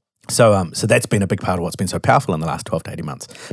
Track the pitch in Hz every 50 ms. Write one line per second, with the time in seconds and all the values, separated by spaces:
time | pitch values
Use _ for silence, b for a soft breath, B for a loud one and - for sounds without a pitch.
0 | _ _ _ _ _ - - - 120 110 104 95 90 82 - - - 113 117 123
1 | 120 - - 107 98 87 104 95 - - 92 90 85 87 - - 101 87 - 85
2 | - - - 143 131 - 90 78 80 80 71 - - - - 82 - - - 80
3 | 85 76 69 - - - B B B B